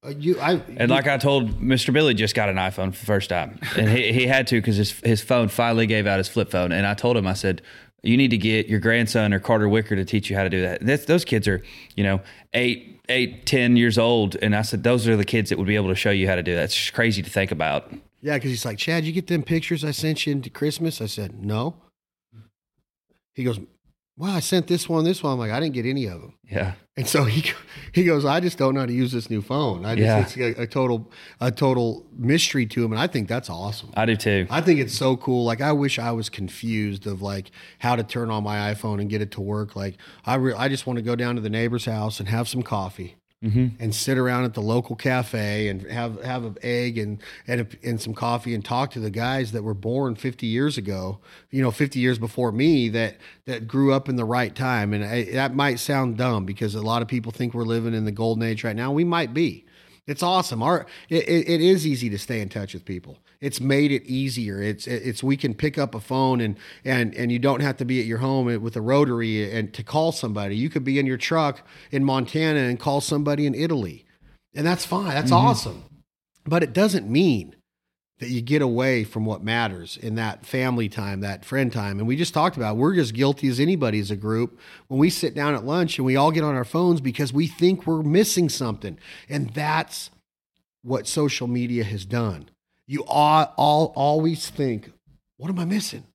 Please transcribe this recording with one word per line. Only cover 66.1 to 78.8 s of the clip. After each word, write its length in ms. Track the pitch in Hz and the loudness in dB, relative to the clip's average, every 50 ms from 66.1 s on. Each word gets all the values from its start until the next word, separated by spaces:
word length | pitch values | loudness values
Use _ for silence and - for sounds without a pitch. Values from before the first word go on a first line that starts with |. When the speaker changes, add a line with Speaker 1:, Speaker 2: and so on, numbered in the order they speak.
| 131 131 135 131 127 123 | 0 2 2 2 2 2
Speaker 1:
and, 160 | 117 110 98 - - - - - _ | 0 0 -2 -4 -8 -20 -20 -12 _
and, 300 | 131 131 127 120 107 - | -2 0 0 0 -2 -2
and 160 | - 123 120 | -4 -2 0
you 80 | 120 120 | 0 2
don't 220 | 120 139 139 120 | 2 2 2 2
have 160 | 147 143 131 - | 0 -2 -2 -2
to 80 | 131 | -4
be 160 | 120 127 127 | -2 0 -2
at 40 | 113 | 0
your 120 | 113 113 113 | -2 -2 -2
home 440 | 127 135 135 135 127 120 120 107 | -2 0 0 0 0 0 -2 -2
with 140 | 110 117 107 | -4 -4 -6
a 60 | 117 | -4
rotary 680 | 107 113 131 143 147 139 123 117 117 113 110 107 107 101 107 | 0 2 4 4 4 4 2 -2 0 0 0 -2 -2 -2 -2
and 200 | 113 107 - - | -4 -4 -4 -6
to 100 | - 110 | -10 -10
call 280 | - - 151 160 165 | -4 -2 0 0 0
somebody. 460 | 160 - - 117 104 104 101 98 98 107 | 0 -2 -4 -4 -4 -4 -4 -4 -2 -2
You 120 | 123 160 | -4 -2
could 140 | - 156 131 | -2 -4 -2
be 140 | 131 135 139 | 0 0 0
in 60 | 139 | 0
your 120 | 135 131 123 | 0 -2 -4
truck 440 | - - 170 160 156 143 135 - - _ - - - - | -2 -2 0 2 2 0 -2 -4 -12 _ -20 -20 -16 -6
in 120 | - 139 139 | -2 0 2
Montana 560 | 139 131 135 127 117 - 156 160 160 151 147 | 2 2 0 0 -2 -2 0 0 2 2 2
and 160 | 131 123 123 120 | 2 0 -2 -2
call 200 | - 151 139 143 | -2 -2 -2 0
somebody 440 | - - 156 147 147 147 147 143 147 | 0 -2 -2 -2 0 0 0 0 0
in 80 | 143 127 | 0 0
Italy. 500 | 113 151 170 165 139 107 87 76 113 _ _ _ _ _ - _ _ _ _ _ | 0 -2 -2 0 -2 -2 -4 -8 -12 _ _ _ _ _ -20 _ _ _ _ _
And 140 | 139 151 165 | -4 0 0
that's 180 | 180 175 - | 0 -2 -2
fine. 240 | - 175 185 202 180 | -4 -4 -4 -2 -2
That's 220 | 139 127 113 127 | -2 0 2 4
Speaker 2:
Mm-hmm. 140 | 165 170 131 139 | 4 6 6 6
Speaker 1:
awesome. 360 | 131 107 - 110 87 - - - - - _ _ _ _ _ _ _ _ _ | 4 2 -2 -8 -12 -12 -18 -20 -20 -20 _ _ _ _ _ _ _ _ _
But 180 | 151 151 175 170 | 0 0 0 0
it 100 | 139 113 | 0 2
doesn't 360 | 180 202 220 180 185 107 104 | 2 2 4 2 0 -2 2
mean 460 | 117 143 190 180 135 104 85 71 - _ _ _ _ _ _ _ _ _ _ _ _ _ | 2 4 6 6 4 2 0 -8 -16 _ _ _ _ _ _ _ _ _ _ _ _ _
that 100 | 123 120 | -8 -6
you 100 | 127 120 | -4 -4
get 200 | 117 117 143 151 | -2 0 0 2
away 420 | 143 127 117 117 | 2 2 2 2